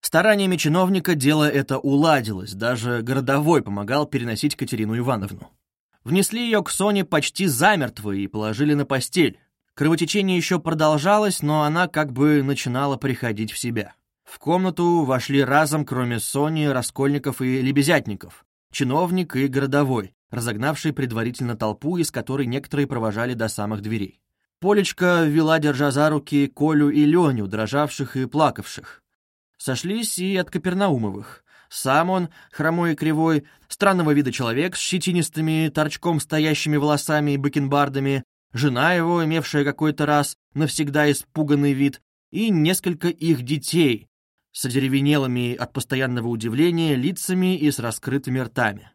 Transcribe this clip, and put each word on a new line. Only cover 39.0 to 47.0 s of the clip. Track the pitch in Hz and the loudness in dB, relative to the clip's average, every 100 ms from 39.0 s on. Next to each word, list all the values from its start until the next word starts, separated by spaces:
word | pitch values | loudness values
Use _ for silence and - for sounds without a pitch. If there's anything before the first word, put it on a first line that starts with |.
| 165 175 | 2 2
имевшая | 156 160 - 147 | 2 0 0 0
какой-то | 139 139 156 147 147 | 0 0 -2 0 2
раз | 147 143 - _ | 2 0 -6 _
навсегда | 135 151 - 147 143 147 | -2 -2 0 -2 2 2
испуганный | 135 - - 151 147 143 | 2 -2 -4 0 2 2
вид, | 135 139 135 _ _ _ | 2 0 -2 _ _ _
и | 175 226 | -4 0
несколько | 180 151 185 185 165 175 | 2 2 2 -2 -2 -4
их | 170 160 143 | -2 0 0
детей | 120 151 - 165 147 110 - _ _ _ _ - | 0 -4 -2 2 2 0 -6 _ _ _ _ -8
с | |
одеревенелыми | 131 123 135 135 143 147 135 123 120 | -2 -2 0 2 2 2 0 -2 -2
от | 123 120 | -4 -6
постоянного | - - 131 131 123 117 | -8 -4 -2 -2 -2 -4
удивления | 117 113 117 170 165 160 | -4 -4 0 2 2 0
лицами | 135 | 0